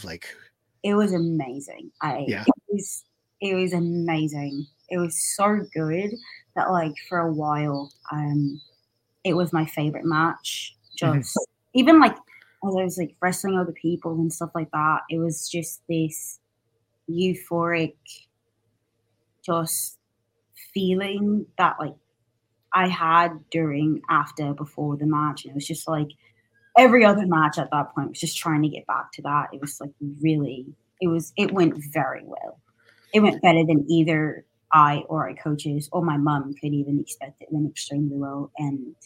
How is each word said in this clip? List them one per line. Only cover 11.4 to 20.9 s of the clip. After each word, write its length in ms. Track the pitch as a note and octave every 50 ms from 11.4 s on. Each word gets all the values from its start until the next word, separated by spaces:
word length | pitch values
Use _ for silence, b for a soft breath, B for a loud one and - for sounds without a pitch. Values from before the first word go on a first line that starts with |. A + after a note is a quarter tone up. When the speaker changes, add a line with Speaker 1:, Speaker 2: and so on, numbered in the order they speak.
| - - _ _ _ _ -
Speaker 2:
even, 240 | B3+ A#3+ D4 E4 D#4
like, 140 | C4+ A3 -
as 640 | - - _ - - - _ _ - - G3+ F#3+ F#3
I 60 | F#3
was, 140 | F3+ F#3 F#3
like, 180 | E3+ D3 _ -
wrestling 360 | F3+ F3+ F3+ - - G3 F#3+ F#3
other 140 | F3+ E3+ E3
people 400 | - - E3 F3 D#3+ - E3+ E3
and 200 | D#3+ E3 E3 D#3
stuff 180 | - E3+ D#3+ -
like 160 | E3+ D#3+ D#3 -
that, 280 | D3+ D3+ D#3 D#3 - - -
it 80 | E3 E3
was 300 | E3 E3 D#3+ - - -
just 340 | - E3+ D#3+ - - - _ -
this 500 | E3 E3 D#3+ D#3 D#3 - - - - - _ _ _ _ _ _ _ _ _ _ _ _ _ -
euphoric 840 | E3 E3+ F#3 F#3 F3 F3+ - - E3+ E3+ E3+ E3+ E3+ E3 D#3+ D3+ - _ _ - - - _ _ _ _ _ _ _ _ _ _ _ _ _ _ _ _ _ _ _ _ _ _ _ _ -
just 540 | - E3+ E3 E3 D#3+ - - - - - - _ _ _ _ _ _ _ _ _ _ _ - - - -
feeling 720 | G3+ F#3+ F#3